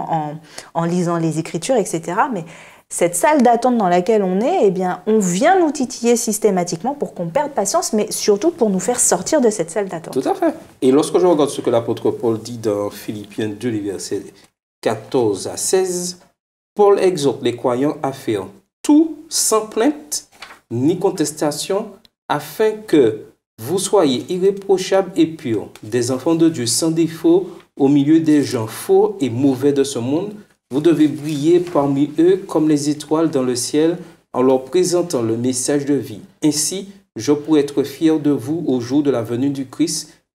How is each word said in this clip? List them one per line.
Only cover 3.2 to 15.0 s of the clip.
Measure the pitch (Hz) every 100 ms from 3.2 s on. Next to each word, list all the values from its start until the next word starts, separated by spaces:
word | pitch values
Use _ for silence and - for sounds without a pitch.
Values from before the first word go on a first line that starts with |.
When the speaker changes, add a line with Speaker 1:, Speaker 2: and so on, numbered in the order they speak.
| 311 302
Speaker 1:
d'attente | 233 233 254 240
dans | 185
laquelle | 180 180 220
on | 190 185
est, | 254 381
eh | 208
bien, | 180 185 175 -
on | 220
vient | 185 175 294 381
nous | 320
titiller | - 247 - 233 240
systématiquement | - 208 214 185 175 165 233 294
pour | 185
qu'on | - 170
perde | 214 294
patience, | 240 196 330 370
mais | 214 208
surtout | - - 202 330
pour | 339 220
nous | 185
faire | - 247
sortir | - 180 185 311
de | 240
cette | 202 160
salle | 220 196
d'attente. | 170 - -
Speaker 2:
Tout | 320
à |
fait. | 392 330 - - -
Et | 127
lorsque | 135 - 180
je | 180
regarde | 156 139
ce | -
que | -
l'apôtre | 117 117 110 117
Paul | 104 117 110
dit | 113 120
dans | 110 104 101
Philippiens | - - 107 101 - 107
deux, | 104 123
les | 107
versets | 98 90 - 101 - - _ _ _ _
quatorze | - 110